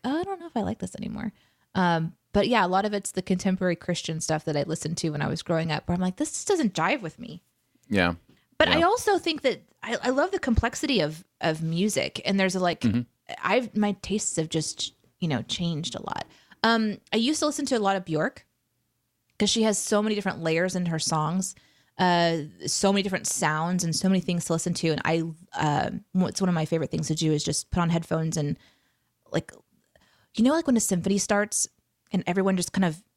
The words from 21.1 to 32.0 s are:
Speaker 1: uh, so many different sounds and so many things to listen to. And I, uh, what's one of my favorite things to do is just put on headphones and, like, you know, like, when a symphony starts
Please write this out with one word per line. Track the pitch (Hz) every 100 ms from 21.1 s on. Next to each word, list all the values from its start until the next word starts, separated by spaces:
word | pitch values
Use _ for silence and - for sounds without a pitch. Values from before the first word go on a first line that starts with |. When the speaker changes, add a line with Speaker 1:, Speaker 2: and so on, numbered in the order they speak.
| 160 151 180 185 - _ _ _ -
Speaker 1:
uh, | 180 175 170 165 151 - 76
so | - -
many | 202
different | 196 185 -
sounds | - 165 156 165 180
and | 175 160
so | 190
many | 190
things | 180 175 -
to |
listen | 165 175
to. | 170 165
And | 151 -
I, | 165 165 160 -
uh, | - 156 147 - - -
what's | 185 180 -
one | 190
of | 170
my | 156
favorite | 165 151
things | - 151
to | 156
do | 160
is | 151
just | 156 156 -
put | 180
on | 170
headphones | 170 165 165 160 156
and, | 147 - _ _ _ _ _ _ _
like, | - 165 - _ _ _ _ _ _ _ -
you |
know, | 240
like, | 311 330
when | 240
a |
symphony | - 180 180 196
starts | - 202 208 - - _ _ _